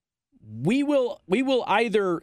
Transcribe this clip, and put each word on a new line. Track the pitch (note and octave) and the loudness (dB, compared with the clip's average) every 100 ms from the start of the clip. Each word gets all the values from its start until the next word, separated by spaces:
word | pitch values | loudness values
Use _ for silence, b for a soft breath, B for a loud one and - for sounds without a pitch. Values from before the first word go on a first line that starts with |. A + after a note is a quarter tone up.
| _ _ _ _ A2 A2 | _ _ _ _ -18 -6
we | D3+ C4+ | 0 0
will, | C#4+ C#4+ A#3+ - - | 2 0 0 -6 -4
we | G#3 | -2
will | C4+ B3+ - | 0 -2 2
either | G#3 A#3 G#3 F#3+ E3 | 0 2 0 0 -4